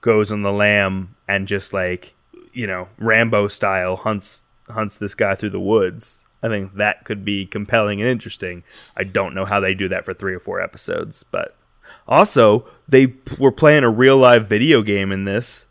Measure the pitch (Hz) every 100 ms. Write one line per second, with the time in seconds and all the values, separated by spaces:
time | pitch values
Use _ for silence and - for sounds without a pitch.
0 | 117 110 104 104 101 101 104 104 98 95
1 | 92 _ - 98 95 101 - 98 92 90
2 | - _ _ - _ 127 110 92 90 _
3 | 113 110 113 110 101 - 101 95 92 92
4 | 110 104 - - _ _ _ 110 107 -
5 | 104 - 104 98 107 95 95 110 92 120
6 | - - _ _ 113 107 95 95 104 -
7 | - 104 98 101 95 104 101 117 104 101
8 | 117 123 - - 92 87 _ - - -
9 | 95 98 95 95 95 101 95 95 95 92
10 | - 92 98 92 - 92 90 - - 82
11 | 82 - - - - _ _ _ _ -
12 | - 139 208 139 110 107 - _ - 131
13 | 131 - - - 135 - 156 151 123 110
14 | 131 135 127 120 104 107 143 139 104 101
15 | 98 98 98 101 123 - -